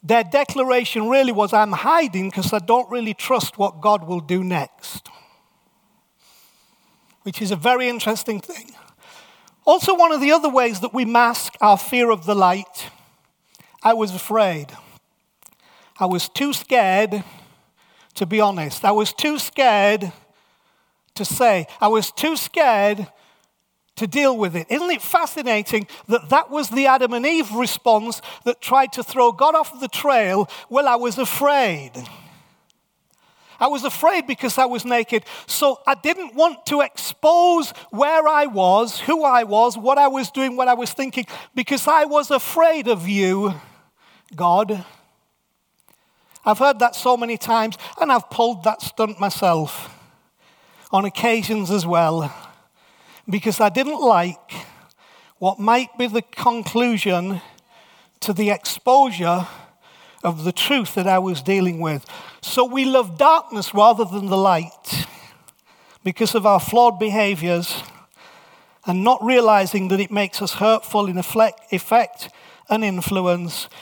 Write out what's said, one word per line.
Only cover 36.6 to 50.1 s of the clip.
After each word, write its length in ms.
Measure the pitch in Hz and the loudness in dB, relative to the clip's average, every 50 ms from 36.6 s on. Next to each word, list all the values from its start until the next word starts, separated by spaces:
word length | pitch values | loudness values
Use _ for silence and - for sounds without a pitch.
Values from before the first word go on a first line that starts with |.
| - - | -8 -4
to 140 | 294 285 | 0 0
expose 920 | 277 - _ - - - - _ - 311 339 349 349 359 349 339 294 - - - - - | 0 -2 _ -12 -12 -12 -12 _ 2 4 4 6 6 4 4 2 0 -4 -10 -16 -20 -14
where 360 | - 208 269 294 320 320 311 302 | -2 0 0 2 2 2 2 4
I 180 | 311 294 294 | 4 2 2
was, 560 | 285 220 196 185 180 185 208 233 226 - - | 0 0 0 2 4 4 4 2 0 -6 -8
who 220 | - - 311 330 311 | -2 -2 -2 2 2
I 200 | 277 254 247 233 | 4 4 4 2
was, 340 | 208 202 214 233 247 240 240 | 2 2 2 2 2 0 -2
what 220 | 214 247 277 285 | 0 0 4 4
I 80 | 285 277 | 4 2
was 240 | 269 269 254 - | 2 -2 -6 -6
doing, 240 | - 269 262 262 247 | -4 -4 -4 -4 -2
what 140 | 247 254 247 | -2 2 2
I 40 | 247 | 2
was 200 | 240 247 226 - | 0 0 -8 -6
thinking, 340 | - 269 269 - 262 240 - - - - - _ | -6 -8 -6 -6 -8 -8 -8 -12 -20 -20 -10 _
because 340 | 247 247 - 285 262 - - | -6 -4 -2 -2 -2 0 2
I 180 | 302 320 302 | 4 4 4
was 260 | 311 294 294 285 - | 4 2 0 0 2
afraid 560 | 285 262 - - - 330 320 330 320 311 247 226 | -2 -2 -2 -2 0 4 4 4 4 2 0 -2
of 200 | 233 185 165 180 | -2 -2 -2 -4
you, 480 | 202 202 196 185 185 196 202 202 185 151 - - _ _ _ _ _ _ _ _ _ _ _ _ - | -2 0 2 2 0 0 -2 -4 -4 -6 -12 -20 _ _ _ _ _ _ _ _ _ _ _ _ -10
God." 480 | 151 180 175 175 190 220 190 214 196 175 - - _ _ _ _ _ _ _ _ _ _ _ _ _ _ _ _ _ _ _ _ _ _ _ _ _ _ _ _ - _ | -2 0 2 2 2 2 0 -4 -8 -8 -16 -20 _ _ _ _ _ _ _ _ _ _ _ _ _ _ _ _ _ _ _ _ _ _ _ _ _ _ _ _ -8 _
I've 160 | 226 214 208 | -2 0 2
heard 200 | 262 285 277 208 | 2 2 2 2
that 160 | 240 240 233 | 0 0 0
so 220 | - - 254 247 240 | 0 0 0 0 0
many 200 | 240 233 233 208 | 0 -6 -8 -8
times, 400 | - - 233 226 220 220 208 - - - - - | -4 0 0 0 0 -2 -6 -10 -16 -18 -6 -4
and 120 | 330 311 | 0 2
I've 200 | 262 233 - - | 2 0 0 -2
pulled 320 | - - 233 233 240 185 165 | -2 0 0 0 0 -2 -2
that 180 | 214 196 - | -2 -2 -2
stunt 380 | - - - - 220 214 214 170 | -10 -14 -4 -4 -4 -4 -2 -4
myself 720 | 196 202 - - - 185 170 160 156 147 - - - - - - _ _ | -4 -4 -4 0 0 0 0 0 -2 -6 -8 -14 -16 -18 -20 -20 _ _